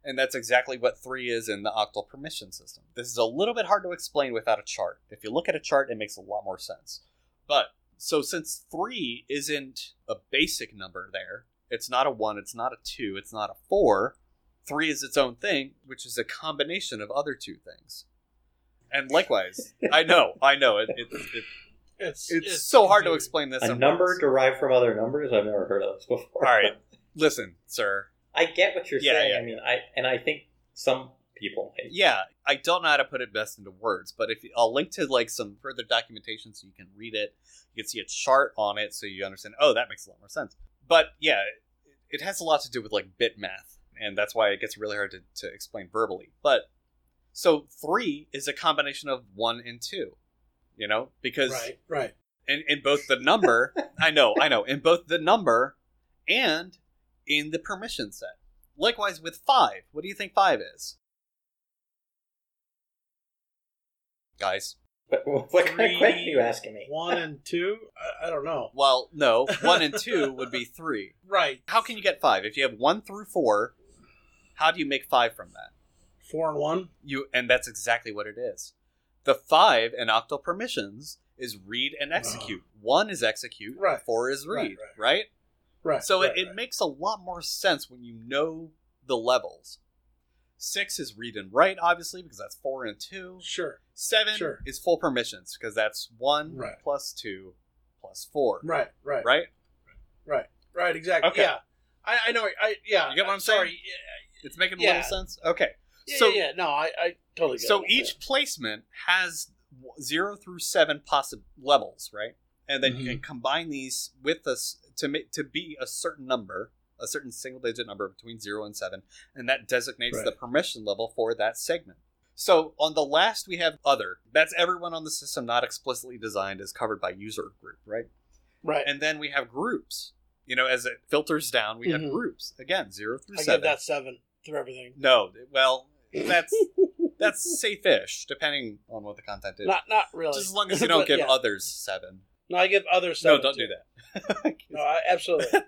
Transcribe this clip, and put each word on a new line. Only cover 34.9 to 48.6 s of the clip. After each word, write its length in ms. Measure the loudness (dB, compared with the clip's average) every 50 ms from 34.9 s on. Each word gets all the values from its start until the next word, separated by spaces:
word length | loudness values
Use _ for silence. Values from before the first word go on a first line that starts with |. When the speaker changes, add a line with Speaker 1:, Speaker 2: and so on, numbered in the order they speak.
Speaker 1:
to, 140 | -4 -6 -4
like, 240 | 0 2 0 0 0
some 280 | -4 -8 -8 -10 -12 _
further 220 | -14 -12 -12 -12 -4
documentation 680 | _ 0 0 0 _ -18 -18 _ -14 -14 -14 -14 -20 -20
so 120 | -20 -20
you 60 | -20 _
can 120 | -20 -20 _ _
read 180 | -16 -14 -6 -4
it. 200 | -4 -4 -4 _ _ _ _ -20 -20 _ _ _
You 80 | -12 -10
can 60 | -8
see 100 | -8 -8
a 60 | -8
chart 480 | -8 -8 -4 2 4 4 4 4 2 _
on 200 | -2 -2 0 0
it 160 | -2 -6 -6 -8
so 120 | -12 -12
you 160 | -12 -8 -8 -8
understand, 300 | -8 -10 -14 -20 -20 0 2
oh, 140 | 4 4 4
that 140 | 2 -2 -4
makes 160 | -8 -18 -18
a 20 | -20
lot 80 | -20 _
more 100 | _ _
sense. 260 | -8 -8 -8 -8 _ _ -20 -20 _ _ _
But 200 | _ 6 6 6 4 _ _
yeah, 220 | 0 2 2 2 0 -4 -6 _ _ _ _ _ _ _ _ _ _ _
it, 120 | -10 -6
it 0 |
has 180 | -6 -6 -6 -4
a 40 | 0
lot 180 | 2 2 2
to 100 | 0 -4
do 100 | -8 -8
with, 100 | -6 -2
like, 260 | -4 -4 -4 -4 _ _
bit 180 | -2 -2 -2
math, 400 | -6 -10 -10 -10 -12 -18 -20 -20 _ _ _ _ -8
and 160 | -8 -4 -2
that's 160 | -2 -2 0 2
why 160 | 2 2 2
it 100 | 2 -2
gets 180 | -6 -10 -8 -8
really 160 | -8 -6 -4
hard 160 | -4 -6 -6
to, 80 | -8 -16 _ _ _
to 180 | -12 -12 -12 -12
explain 360 | -14 -18 -14 -14 -16 -16 -6 -2
verbally. 380 | -2 -2 -2 -2 -10 -10 _ _ _
But, 300 | 2 2 2 2 0 _ _ _ _ _ _ _ _ _ _ _ _ _ _
so 340 | 2 4 4 4 4 0 _ -20 -12
three 460 | -4 -2 -2 0 0 -4 -6 -6 -12 _ -12
is 140 | -8 -6
a 60 | -6 -6
combination 560 | 0